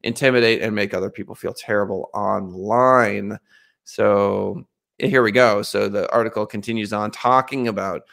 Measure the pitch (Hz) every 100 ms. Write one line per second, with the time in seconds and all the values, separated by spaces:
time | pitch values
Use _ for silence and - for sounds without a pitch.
0 | - 117 139 127 117 113 110 107 101 92
1 | 95 - - 110 - - - 104 101 95
2 | - 104 101 101 95 92 101 117 127 131
3 | 113 101 101 107 _ _ _ _ - -
4 | 104 101 101 98 98 98 - _ _ -
5 | 131 131 113 104 123 104 104 101 104 101
6 | 92 117 117 107 107 110 98 113 104 107
7 | 107 - 120 131 131 139 120 101 98 87
8 | -